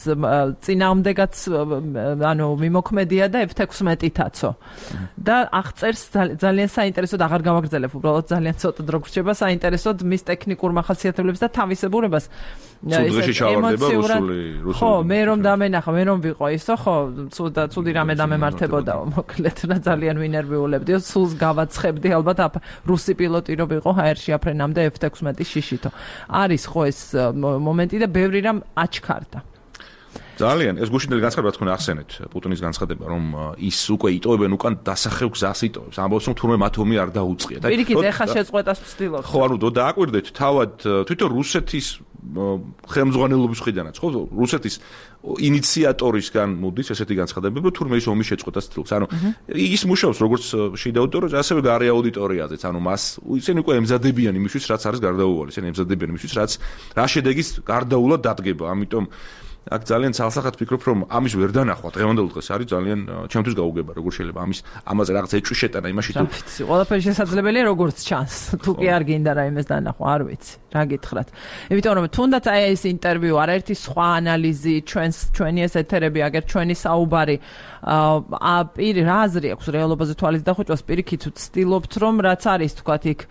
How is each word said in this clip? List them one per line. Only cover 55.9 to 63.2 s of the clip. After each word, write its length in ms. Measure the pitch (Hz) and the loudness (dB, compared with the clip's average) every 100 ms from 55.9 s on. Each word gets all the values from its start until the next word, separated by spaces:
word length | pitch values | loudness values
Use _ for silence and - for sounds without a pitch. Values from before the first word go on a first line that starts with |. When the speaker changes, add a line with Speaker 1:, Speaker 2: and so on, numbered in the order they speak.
| 95 82 | 0 -2
Speaker 2:
იმისთვის, 220 | 82 76 | -6 -4
რაც, 180 | 110 107 - - - - | -2 -2 -2 -8 -10 -8
რა 140 | - 131 | 0 2
შედეგის 400 | 160 131 135 160 - | 2 2 0 -2 -6
გარდაულად 640 | - 117 127 127 123 156 | -2 -2 2 2 4 4
დადგება. 420 | 120 101 95 82 82 | 2 -2 -2 -4 -4
ამიტომ 400 | 95 101 113 101 - - - - - - | -4 -2 -2 -4 -8 -18 -18 -18 -16 -8
აქ 180 | 113 | -6
ძალიან 300 | 110 113 131 | 0 0 2
ცალსახად 420 | 117 113 117 131 - | 0 -2 -2 -4 -4
ფიქრობ, 260 | 117 127 | -4 -2
რომ 180 | - 110 92 | 2 0 0
ამის 280 | 120 127 104 | 0 0 2
ვერ 160 | 95 | 2
დანახვა 380 | 107 131 87 85 | 2 2 -2 -6
დღევანდელ 360 | 90 107 110 95 | -2 2 2 0
დღეს 180 | 80 - | -2 -6
არის 200 | 101 120 | -6 -2
ძალიან, 320 | 92 92 104 | -2 -2 -4
ა, 140 | 98 87 | -6 -10